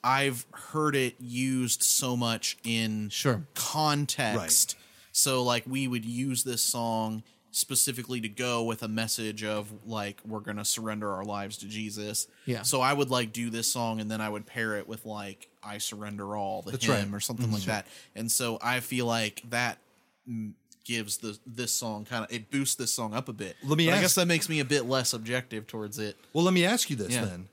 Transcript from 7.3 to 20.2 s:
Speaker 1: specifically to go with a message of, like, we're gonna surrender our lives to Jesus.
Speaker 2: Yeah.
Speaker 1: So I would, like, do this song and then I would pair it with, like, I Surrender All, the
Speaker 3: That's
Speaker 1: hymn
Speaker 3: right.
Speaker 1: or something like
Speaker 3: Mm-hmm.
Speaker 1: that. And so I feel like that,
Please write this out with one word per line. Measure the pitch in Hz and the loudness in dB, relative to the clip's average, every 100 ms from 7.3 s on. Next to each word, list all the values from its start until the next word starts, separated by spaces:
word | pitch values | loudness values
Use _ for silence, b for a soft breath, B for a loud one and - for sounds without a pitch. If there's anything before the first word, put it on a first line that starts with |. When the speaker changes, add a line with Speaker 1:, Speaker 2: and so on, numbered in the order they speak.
| b _ | b _
Speaker 1:
specifically | - - 135 - 120 117 123 | -2 0 2 2 0 -4 -4
to | 110 | -4
go | 107 123 117 | -2 0 2
with | 117 113 | 0 -2
a | 113 | -2
message | 110 113 - 110 107 | -2 -2 -2 -2 -4
of, | 110 107 104 107 110 | -2 -2 -4 -12 -8
like, | 110 101 101 110 | -6 -6 -8 -10
we're | 107 | -8
gonna | 101 104 104 | -6 -4 -2
surrender | - 110 107 104 | -2 -2 -2 -2
our | 95 | -4
lives | 101 104 98 107 | -4 -4 -6 -8
to | 98 | -10
Jesus. | 107 107 104 107 101 - b - | -8 -6 -6 -4 -4 -6 b -6
Speaker 2:
Yeah. | 117 | -2
Speaker 1:
So | 107 139 | 0 4
I | 127 | 4
would, | 143 135 | 4 2
like, | 127 113 | 2 0
do | 113 117 | -2 -4
this | 113 113 | -2 -2
song | 127 117 110 | 0 -2 -2
and | 107 | -2
then | 110 | -2
I | 107 | -2
would | 104 104 | -4 -6
pair | 123 110 104 | -4 -2 -2
it | - | -6
with, | 110 107 | -12 -10
like, | 104 101 95 - _ | -10 -10 -12 -20 _
I | 104 104 | -12 -8
Surrender | - 107 104 104 101 104 | -6 -6 -8 -6 -6 -4
All, | 98 98 | -2 -4
the | - | -6
Speaker 3:
That's | - 113 | -2 2
Speaker 1:
hymn | |
Speaker 3:
right. | 120 101 | 2 2
Speaker 1:
or | 101 | -2
something | - 120 120 | -4 -2 0
like | 104 | 0
Speaker 3:
Mm-hmm. | 95 | 0
Speaker 1:
that. | 107 - B B | -2 -4 B B
And | 104 113 | -8 -2
so | - 120 110 | 0 0 -2
I | 117 127 | 0 0
feel | 120 127 120 | 0 0 2
like | 117 107 - 117 | 2 0 -4 -4
that, | 120 120 - _ _ _ _ | 0 0 -4 _ _ _ _